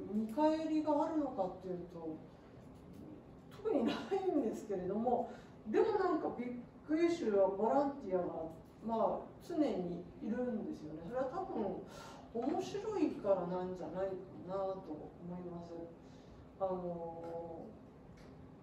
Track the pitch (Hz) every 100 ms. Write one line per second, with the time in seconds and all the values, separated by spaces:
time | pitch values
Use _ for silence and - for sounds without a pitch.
0 | 185 214 220 302 311 311 311 311 302 285
1 | 320 311 269 196 185 - 185 175 170 170
2 | 160 156 - - - - - - - -
3 | - - - - - - 440 285 226 -
4 | - 381 381 302 220 - - 185 180 214
5 | 247 240 - - - - 220 392 440 403
6 | 370 311 - - 240 247 - - - 320
7 | 339 - 220 196 190 196 226 277 285 -
8 | 190 180 175 - - - - - 220 226
9 | 196 - - - - 330 262 196 175 175
10 | - - 214 247 247 214 156 - 156 156
11 | 175 254 269 381 381 240 190 190 - -
12 | - - - 226 262 370 392 403 427 381
13 | 285 - 208 185 175 180 185 175 156 175
14 | 190 185 - 151 175 196 190 185 170 143
15 | 143 - 175 180 175 170 170 165 - -
16 | - - - - - - 190 185 175 170
17 | 170 165 170 170 170 - 110 - - -
18 | - - - - - -